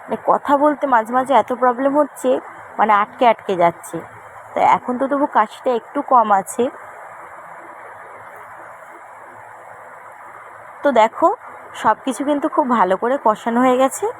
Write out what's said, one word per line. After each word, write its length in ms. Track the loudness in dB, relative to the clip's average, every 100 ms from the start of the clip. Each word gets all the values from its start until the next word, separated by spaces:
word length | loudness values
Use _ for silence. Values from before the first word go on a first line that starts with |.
মানে 140 | -8 -6 0
কথা 240 | 0 2 2
বলতে 200 | 2 0 0
মাঝে 180 | 0 2 -2
মাঝে 160 | 2 2
এত 100 | 2 0
প্রবলেম 320 | 0 2 0 2
হচ্ছে, 280 | 0 -2 -2 -2 -4 -20 -18 -2
মানে 140 | 2 4
আটকে 220 | 2 2 2
আটকে 220 | 2 0 2
যাচ্ছে। 360 | 2 2 -10 -12 -12 -18 -20 -20 -8
তো 60 | 0 4 2
এখন 180 | 0 -4
তো 60 | -2
তবু 140 | -2 0 0
কাশিটা 360 | 0 -2 -4 -4
একটু 200 | -4 -8 2
কম 160 | 2 4 2
আছে। 240 | 0 -4 -4 -4 -20 -20 -20 -18 -18 -18 -20 -20 -20 -20 -20 -18 -18 -20 -20 -20 -20 -20 -20 -20 -20 -20 -20 -20 -20 -20 -20 -20 -20 -20 -20 -20 -20 -20 -20 -20 -20 -20 -20 -6
তো 40 | -2 2
দেখো, 260 | 2 2 0 0 -10 -20 -18 -4
সব 140 | -2 -2 -2
কিছু 160 | -6 -2
কিন্তু 180 | -2 -2 -2
খুব 100 | 0 2
ভালো 180 | 2 0
করে 140 | 0 0 0
কষানো 340 | 0 -2 0 2
হয়ে 120 | 4
গেছে। 240 | 0 0 -6 -6